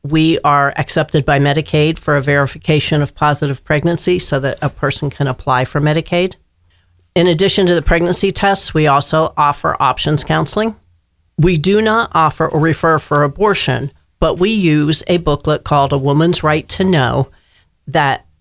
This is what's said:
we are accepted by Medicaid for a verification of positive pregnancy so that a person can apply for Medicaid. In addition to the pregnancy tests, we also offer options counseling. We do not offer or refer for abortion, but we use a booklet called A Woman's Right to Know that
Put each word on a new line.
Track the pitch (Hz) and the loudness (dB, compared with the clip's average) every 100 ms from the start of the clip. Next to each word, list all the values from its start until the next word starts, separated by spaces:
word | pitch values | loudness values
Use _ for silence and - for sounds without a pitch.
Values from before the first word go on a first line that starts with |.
we | 139 156 160 165 | -4 0 2 2
are | 147 143 139 156 | 2 2 0 -2
accepted | 143 - 151 156 | -2 -2 0 0
by | 139 143 | 2 2
Medicaid | 143 143 143 156 151 160 | 2 0 0 0 0 -2
for | - 143 | -2 -2
a | |
verification | 135 143 139 - - 156 - 151 | 2 0 0 -4 -2 0 0 -2
of | 143 | -2
positive | - 151 143 147 135 | -2 0 0 -2 -6
pregnancy | - 151 170 170 - 180 | -2 -2 0 0 0 0
so | - 139 | 0 -2
that | 135 - | -2 -4
a | - | -6
person | - - - 143 | -4 -4 -4 -6
can | - 139 | -4 -4
apply | 127 - 127 127 | -4 -2 -2 0
for | 147 | -2
Medicaid. | 151 151 156 175 185 - _ _ _ _ _ _ _ | 0 -2 -2 -2 -2 -6 _ _ _ _ _ _ _
In | - 180 | 0 2
addition | 160 190 - 185 | 2 2 2 2
to | 175 | 2
the | |
pregnancy | 143 170 175 180 196 | 2 2 2 0 0
tests, | - 202 190 - | 0 0 0 0
we | 160 151 | 0 2
also | 139 143 160 160 - | 2 2 0 0 0
offer | 147 143 160 - | 0 0 -4 0
options | 135 - - 147 | -2 0 0 -2
counseling. | - 160 160 - 220 214 _ _ _ _ _ - | 0 -2 0 -2 -4 -6 _ _ _ _ _ 0
We | 160 170 | 2 2
do | 180 208 | 2 2
not | 220 220 226 | 2 0 0
offer | 165 160 - 160 | 0 0 0 -2
or | 151 | 0
refer | 160 151 165 156 | 0 0 0 0
for | - 147 | 0 0
abortion, | 147 143 208 196 - 127 139 - _ - | 0 0 0 0 -2 -2 -4 -12 _ -4
but | 160 - | -2 0
we | 190 | 0
use | 220 175 151 147 156 - | 2 2 2 2 -2 0
a | 175 | -2
booklet | 170 143 - 151 | 0 -2 -2 -4
called | - 147 139 | 0 0 0
A | 143 | 0
Woman's | 135 143 165 175 | 0 2 2 0
Right | 156 156 - | 0 -2 -4
to | - | -2
Know | 190 170 123 123 131 _ _ _ _ _ - | 0 2 0 -2 -4 _ _ _ _ _ -4
that | 156 143 - - _ | -2 0 -2 -8 _